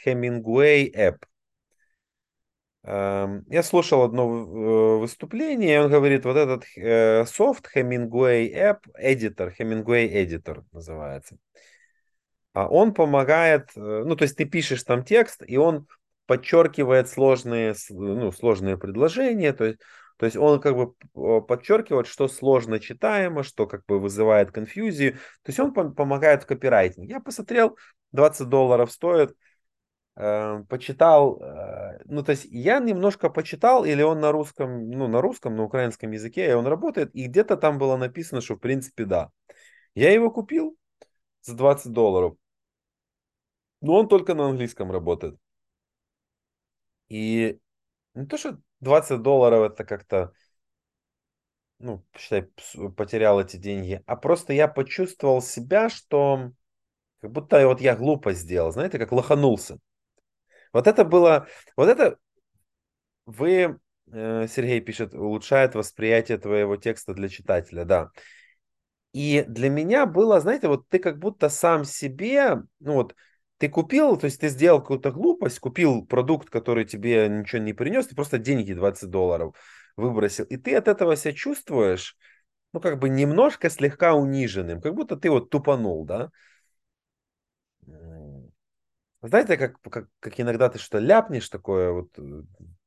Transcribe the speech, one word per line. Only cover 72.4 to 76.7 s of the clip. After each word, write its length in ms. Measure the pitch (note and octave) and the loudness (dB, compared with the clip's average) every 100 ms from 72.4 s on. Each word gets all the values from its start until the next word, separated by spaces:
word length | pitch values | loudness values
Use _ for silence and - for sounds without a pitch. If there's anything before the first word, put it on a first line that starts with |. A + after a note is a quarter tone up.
| C4 B2+ - _ | 2 0 -6 _
ну 160 | C#3+ | -4
вот, 220 | C#3 A#2+ - _ _ _ - | -2 -2 -6 _ _ _ -6
ты 100 | D3 | -4
купил, 480 | D3+ E3 C4+ D4+ F#3 | -2 0 2 2 2
то 80 | |
есть 160 | C#3+ - | -2 -4
ты 80 | D3+ | -6
сделал 320 | C3 E3+ D3+ | 2 4 4
какую-то 300 | - C3 C3+ | 2 -4 -4
глупость, 480 | C3 E4 F4+ - - | -2 -2 0 -4 -6
купил 480 | C3 D3 D#3+ A#2 - | -10 0 2 0 0
продукт, 420 | B2 B2+ D3+ - | -2 0 -2 -2
который 380 | A#2 A#2+ | -6 -2